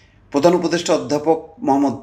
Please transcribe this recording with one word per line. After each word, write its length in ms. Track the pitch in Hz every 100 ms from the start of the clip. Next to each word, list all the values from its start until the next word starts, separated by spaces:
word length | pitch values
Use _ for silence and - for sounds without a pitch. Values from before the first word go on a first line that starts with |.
| _ _ _
প্রধান 220 | 143 170
উপদেষ্টা 400 | 180 165 170 175
অধ্যাপক 600 | 151 127 147 151 160 - -
মোহাম্মদ 360 | 151 139 143 113